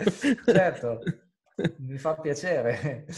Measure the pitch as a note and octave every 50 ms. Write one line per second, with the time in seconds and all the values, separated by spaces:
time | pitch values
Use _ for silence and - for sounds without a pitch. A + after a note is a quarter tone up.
0 | G3+ G#3 - - - C#4+ A#3+ - - - G3+ F#3+ F#3 E3+ - - - A#2+ A#2 A2
1 | - F3+ - - _ _ _ _ _ _ _ - - E3 - - C3+ C3 C3+ C3+
2 | - D#3+ D#3+ D#3 - D3+ C#3+ - - F3+ E3+ C#3 A#2 A#2 A#2+ - - D3+ B2+ A#2
3 | - - E3+